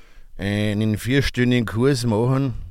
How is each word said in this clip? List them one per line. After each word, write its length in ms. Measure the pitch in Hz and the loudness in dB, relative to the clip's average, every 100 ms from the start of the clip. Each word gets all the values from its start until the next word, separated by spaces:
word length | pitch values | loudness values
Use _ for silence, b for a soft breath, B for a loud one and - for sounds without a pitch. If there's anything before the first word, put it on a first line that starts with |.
| b b b - | b b b -8
einen 600 | 98 104 107 101 110 104 | -4 -2 0 0 0 0
vierstündigen 680 | 113 139 123 - 123 123 | 0 2 2 2 2 2
Kurs 400 | 104 101 131 131 | 0 0 2 2
machen 480 | 120 107 120 135 139 117 - | 0 0 2 0 -2 -4 -10